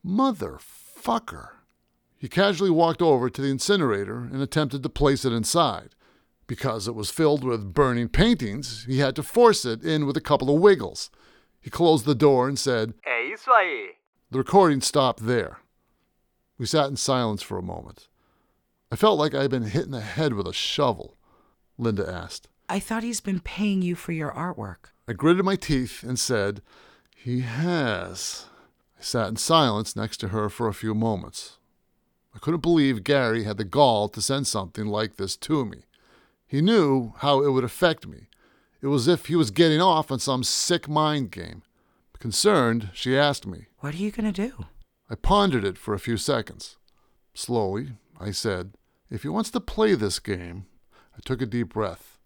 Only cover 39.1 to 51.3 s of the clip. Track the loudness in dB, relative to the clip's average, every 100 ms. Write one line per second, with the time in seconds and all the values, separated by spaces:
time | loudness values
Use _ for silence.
39.1 | 2 2 0 2 4 4 6 4 2 -2
40.1 | -4 -2 -2 -2 -2 0 -2 0 0 2
41.1 | 0 -4 -8 -14 -16 _ _ _ _ _
42.1 | -12 -6 0 4 4 2 0 -4 -8 -2
43.1 | 2 2 -2 -8 -14 -16 _ -10 -6 -6
44.1 | -4 -4 -4 -6 -8 -16 -18 -20 _ _
45.1 | -4 4 4 4 2 -2 -6 -6 -6 -4
46.1 | -4 -2 -2 -4 -14 -20 _ _ _ _
47.1 | _ _ -14 -4 -2 0 -4 -8 -16 _
48.1 | -12 -8 -6 -4 -4 -8 _ _ _ _
49.1 | -10 -6 -4 -4 -6 -6 0 2 2 0
50.1 | -4 -6 -6 -8 -14 -16 _ _ _ _
51.1 | -20 -8